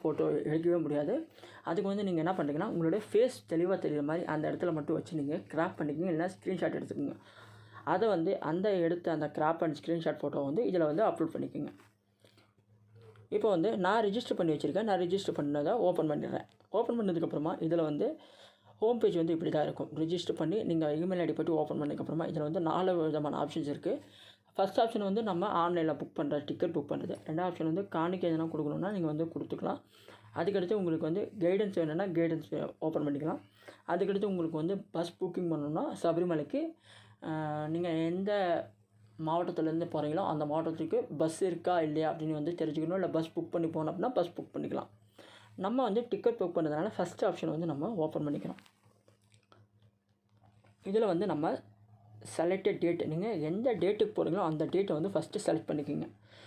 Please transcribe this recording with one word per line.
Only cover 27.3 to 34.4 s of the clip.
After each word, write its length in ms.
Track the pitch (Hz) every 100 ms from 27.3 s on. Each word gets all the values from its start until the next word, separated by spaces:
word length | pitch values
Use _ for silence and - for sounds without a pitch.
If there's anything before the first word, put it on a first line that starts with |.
| 160 180
ஆப்ஷன் 120 | 175
வந்து 240 | 160 165 196
காணிக்கை 440 | 170 165 185 175
எதனா 120 | 160
கொடுக்கணும்னா 460 | 160 156 147 151 180
நீங்க 160 | 202 160
வந்து 180 | 151
கொடுத்துக்கலாம். 560 | 165 - - - - - - - - - -
அதுக்கடுத்து 380 | - 175 190 175
உங்களுக்கு 320 | 214 175 160
வந்து 280 | 160 180 - 214
கைடன்ஸ் 360 | 170 196 208
வேணும்னா 300 | 196 160 160
கைடன்ஸ் 680 | 196 165 165 160 - 147 151 -
ஓப்பன் 280 | 160 156 147
பண்ணிக்கலாம். 340 | 139 156 247 - _ - - -
அதுக்கடுத்து 360 | 175 190 196
உங்களுக்கு 320 | 208 185